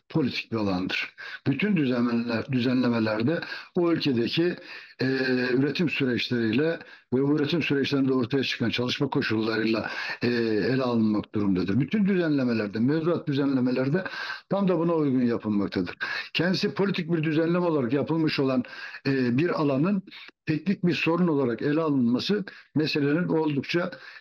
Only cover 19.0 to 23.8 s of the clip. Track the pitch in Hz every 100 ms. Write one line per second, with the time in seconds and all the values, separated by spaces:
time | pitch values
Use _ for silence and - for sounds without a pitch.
19 | 139 135 123 123 170 160 147 135 175 202
20 | - - - - - 151 - 196 175 156
21 | 160 170 180 143 127 113 139 147 160 139
22 | 120 123 117 202 190 - - 147 151 156
23 | 143 151 175 160 156 139 - 175